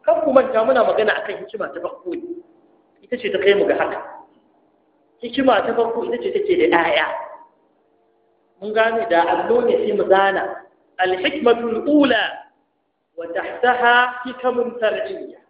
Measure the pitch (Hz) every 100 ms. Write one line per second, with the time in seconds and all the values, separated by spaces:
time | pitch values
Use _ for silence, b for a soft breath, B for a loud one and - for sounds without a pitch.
0 | - 339 311 262 233 220 226 254 208 220
1 | 214 - - 185 185 214 160 170 - -
2 | 180 165 349 - - _ _ _ _ _
3 | _ 240 196 185 196 202 160 143 160 -
4 | - - - _ _ _ _ _ _ _
5 | _ _ 240 269 262 208 - 226 233 233
6 | - 240 196 196 - 175 - 170 165 156
7 | 151 - - - - _ _ _ _ _
8 | _ _ _ _ _ _ 202 214 226 226
9 | - 170 170 - - 240 233 - 214 202
10 | - 190 196 190 196 - - _ _ -
11 | 185 185 302 285 240 233 233 220 285 294
12 | 269 226 180 160 - _ _ _ _ _
13 | _ - 165 170 - - 247 247 240 240
14 | 247 247 254 247 247 240 226 - 214 196
15 | - 370 - - _